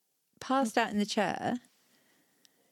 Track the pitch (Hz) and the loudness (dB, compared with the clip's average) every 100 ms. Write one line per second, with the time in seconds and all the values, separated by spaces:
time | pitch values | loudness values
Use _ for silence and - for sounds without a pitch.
0 | _ _ _ _ - 262 240 240 226 208 | _ _ _ _ -2 0 2 0 0 0
1 | 208 - 185 - 101 247 - _ _ _ | 0 0 0 0 -2 -4 -8 _ _ _
2 | _ _ _ _ _ _ _ | _ _ _ _ _ _ _